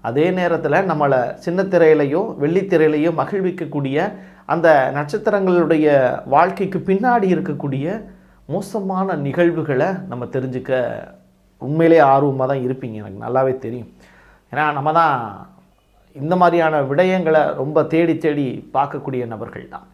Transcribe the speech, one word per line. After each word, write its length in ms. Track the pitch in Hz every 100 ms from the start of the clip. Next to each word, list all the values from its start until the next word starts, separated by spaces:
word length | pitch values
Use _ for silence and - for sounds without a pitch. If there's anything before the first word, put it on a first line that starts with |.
அதே 300 | 113 123 170
நேரத்துல 500 | 185 175 160 151 151
நம்மள 540 | 190 156 143 135 123
சின்ன 280 | - - 175
திரையிலையோ 720 | 190 185 160 156 143 156 220 -
வெள்ளி 240 | 147 180
திரையிலையோ 500 | 190 170 156 151 156
மகிழ்விக்கக்கூடிய 1000 | 165 135 202 185 185 151 147 139 143 196 - - - -
அந்த 440 | 160 165 147 131
நட்சத்திரங்களுடைய 1200 | 139 147 214 220 208 190 175 160 160 151 139 127 - -
வாழ்க்கைக்கு 520 | 139 175 185 190 175
பின்னாடி 440 | - 190 247 240
இருக்கக்கூடிய 840 | 196 170 151 143 143 135 143 220 208 - _ _ -
மோசமான 680 | 160 - 226 190 185 196
நிகழ்வுகளை 720 | 165 139 143 175 160 143 131 165 190 190
நம்ம 160 | 123
தெரிஞ்சுக்க 600 | 120 135 131 127 127 127 117 107 - - _ _ _ _
உண்மையிலே 420 | 127 151 165 165
ஆர்வமா 460 | 139 135 143 135 131
தான் 120 | 139
இருப்பீங்க, 340 | 123 131 127
எனக்கு 340 | 107 104 98 113
நல்லாவே 320 | 127 135 127
தெரியும். 340 | 117 120 107 _ - _ _ _ _
ஏன்னா, 200 | 127 151
நம்ம 200 | 147 143
தான் 560 | 160 165 135 113 98 90 _ _ _ _ _ _
இந்த 240 | - 143 180
மாதிரியான 440 | 175 170 160 156
விடயங்களை 720 | 135 143 185 185 160 160 147
ரொம்ப 300 | 143 139 156
தேடி 320 | 127 156 170 160
தேடி 540 | 165 147 135 - -
பார்க்கக்கூடிய 520 | 131 143 147 - 127 120
நபர்கள் 420 | 110 113 - -
தான். 180 | - -